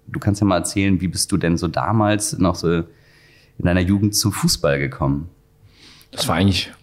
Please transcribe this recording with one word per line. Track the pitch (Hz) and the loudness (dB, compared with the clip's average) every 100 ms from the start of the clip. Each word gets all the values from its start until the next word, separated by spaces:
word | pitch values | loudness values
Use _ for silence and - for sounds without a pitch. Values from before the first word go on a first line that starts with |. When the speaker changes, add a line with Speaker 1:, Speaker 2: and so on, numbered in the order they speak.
| - | -12
Speaker 1:
du | - | -4
kannst | - 95 | -2 2
ja | 101 | 2
mal | 90 | 2
erzählen, | 82 - 98 92 | 0 0 2 2
wie | 90 | 0
bist | 87 - | -4 -2
du | 90 | 0
denn | 85 82 | 0 0
so | 85 | -2
damals | - 69 110 104 104 - - | -2 0 2 2 0 -2 0
noch | 95 87 | 0 0
so | 85 85 | 0 0
in | 82 - _ _ _ _ _ - | -2 -12 _ _ _ _ _ -4
deiner | 87 90 | 0 2
Jugend | 90 101 104 | 2 2 2
zum | - 104 | 0 -2
Fußball | - 170 - 80 69 | 0 -2 0 0 0
gekommen? | 69 - 69 71 85 - _ _ - _ - - _ | -2 -2 -2 -2 -6 -16 _ _ -20 _ -20 -20 _
Speaker 2:
Das | - - | -6 -2
war | 80 | 2
eigentlich | 98 92 - - | 2 2 -4 -10